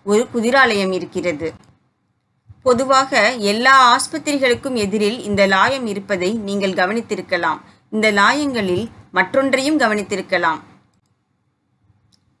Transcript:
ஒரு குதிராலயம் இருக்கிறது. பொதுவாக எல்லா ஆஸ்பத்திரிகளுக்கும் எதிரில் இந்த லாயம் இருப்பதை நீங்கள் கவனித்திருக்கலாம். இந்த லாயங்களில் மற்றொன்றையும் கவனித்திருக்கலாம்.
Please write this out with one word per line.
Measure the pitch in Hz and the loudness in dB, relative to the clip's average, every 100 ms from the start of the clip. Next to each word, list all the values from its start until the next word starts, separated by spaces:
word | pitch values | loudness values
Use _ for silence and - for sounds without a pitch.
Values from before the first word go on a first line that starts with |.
ஒரு | 196 208 247 | 0 0 0
குதிராலயம் | 240 226 269 254 208 190 | -2 0 2 2 2 -2
இருக்கிறது. | 185 180 180 170 147 160 - _ _ _ _ _ _ _ _ _ - | -4 -6 -6 -6 -6 -8 -10 _ _ _ _ _ _ _ _ _ -4
பொதுவாக | 254 240 262 262 277 247 208 254 | 0 2 4 2 4 2 2 2
எல்லா | 202 214 262 262 | -2 2 4 6
ஆஸ்பத்திரிகளுக்கும் | 247 254 - 320 302 285 262 233 277 247 | 6 4 -2 -6 -4 0 0 0 -2 -4
எதிரில் | 202 214 208 240 | -2 0 -2 -2
இந்த | 202 196 196 | -4 0 2
லாயம் | 190 220 269 233 | 4 2 0 -6
இருப்பதை | 202 196 196 180 | -8 -6 -4 -2
நீங்கள் | 226 196 202 196 | -4 -6 -4 -4
கவனித்திருக்கலாம். | 180 185 226 226 190 - 180 165 151 - _ _ | -2 -2 -2 -6 -10 -4 -4 -2 -4 -10 _ _
இந்த | 214 214 | -2 0
லாயங்களில் | 202 208 277 285 247 190 180 226 - - | 2 2 2 -2 -2 -2 -4 -6 -14 -6
மற்றொன்றையும் | 277 277 262 269 262 269 311 | -4 0 0 0 0 0 0
கவனித்திருக்கலாம். | 233 208 196 196 185 180 170 156 - _ _ _ _ _ _ _ _ _ _ _ _ _ _ _ _ _ | 0 -2 -4 -8 -4 -2 -2 -4 -10 _ _ _ _ _ _ _ _ _ _ _ _ _ _ _ _ _